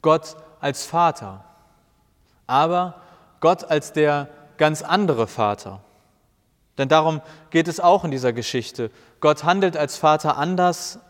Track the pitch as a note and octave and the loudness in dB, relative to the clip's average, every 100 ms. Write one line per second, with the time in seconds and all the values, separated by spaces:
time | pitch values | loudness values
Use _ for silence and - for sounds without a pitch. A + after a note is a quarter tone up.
0 | D#3+ D#3+ - - - _ C#3+ C3+ - E3 | 2 0 -2 -20 -20 _ -8 -8 -6 0
1 | E3+ - G2+ F#2+ - _ _ _ _ _ | 0 -2 -14 -16 -20 _ _ _ _ _
2 | _ _ _ _ - B2+ E3 F3 F3+ - | _ _ _ _ -2 0 2 0 -4 -10
3 | - _ _ _ D#3 F3+ - D3+ - D#3 | -20 _ _ _ 2 2 0 -2 -2 0
4 | D3+ C#3+ C#3 - - - D3+ D#3 - F#3 | 2 2 -4 -16 -20 0 0 0 -2 0
5 | G3 A#2+ A2 - G#2 G2+ G2 F#2+ _ _ | 2 0 -2 0 -2 -2 -10 -18 _ _
6 | _ _ _ _ _ _ _ - C3+ D#3 | _ _ _ _ _ _ _ -6 2 4
7 | D#3+ D#3 - - _ E3 E3 E3 F3 F#3 | 4 -2 -8 -20 _ 0 0 2 4 4
8 | E3+ C3+ B2+ A#2 A2+ B2+ A2+ - A2+ _ | 0 -2 -2 -2 -6 -6 -8 -10 -10 _
9 | _ _ D3+ D3+ D3+ F#3+ F#3+ E3 D3 - | _ _ 0 2 0 2 0 0 -4 0
10 | D#3 D3+ D#3 C#3 D#3 F3+ F3+ E3 - - | 2 2 0 -2 -2 2 0 0 -10 -16